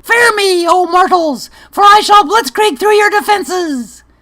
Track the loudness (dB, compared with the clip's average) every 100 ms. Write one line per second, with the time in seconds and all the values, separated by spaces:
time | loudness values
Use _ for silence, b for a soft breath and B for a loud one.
0 | -2 0 0 0 0 0 0 0 2 2
1 | 2 0 0 -4 -10 b b 0 4 4
2 | 2 0 2 0 -2 -2 -2 0 0 2
3 | 2 -2 -2 -4 -2 -6 -6 -6 -8 -16
4 | _ _